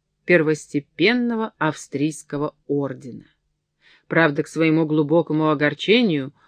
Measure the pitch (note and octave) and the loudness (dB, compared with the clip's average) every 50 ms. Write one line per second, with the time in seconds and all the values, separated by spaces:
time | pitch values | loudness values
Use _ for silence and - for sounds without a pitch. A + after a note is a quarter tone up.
0 | _ _ _ _ - - F3 E3 D3+ D#3 D#3 - - - - D3 - _ _ - | _ _ _ _ 0 2 4 4 4 2 0 -2 -4 -6 -6 -6 -6 _ _ 0
1 | E3 G#3+ B3 B3 A#3+ A#3+ A#3 A3 A3 G#3+ _ - D#3 D#3 D3+ - - - - C3+ | 0 2 2 2 0 -2 -2 -4 -6 -6 _ -2 -2 -2 -2 -4 -12 -10 -4 -2
2 | C#3+ D#3 D3+ - - - D3 C#3+ D3 D3 - _ _ - C#3+ C#3+ C#3 C3 C3 B2+ | -2 -2 -4 -6 -12 -10 -6 -6 -6 -6 -8 _ _ -4 -4 -4 -4 -4 -8 -12
3 | C#3 B2 A2+ - - _ _ _ _ _ _ _ _ _ _ _ _ _ _ _ | -14 -16 -16 -18 -20 _ _ _ _ _ _ _ _ _ _ _ _ _ _ _
4 | _ - D#3 D#3+ E3 D3+ C#3+ D#3 D3 - - D#3 D#3+ D#3+ D#3 D#3+ D#3+ D3 D3+ D#3 | _ -2 2 2 2 2 2 -2 -6 -6 -2 0 0 2 2 2 0 0 0 0
5 | D3+ C#3 D#3 E3+ D#3+ - D#3 D#3 D#3 D#3 D3+ C#3 D3+ D3 C#3+ - - - G#3 B3+ | 0 2 2 0 0 0 -2 0 0 0 0 0 0 -2 -2 -2 0 2 2 2
6 | B3 G3+ D#3 C#3+ C3 C3+ _ _ _ | 4 2 0 -2 -4 -6 _ _ _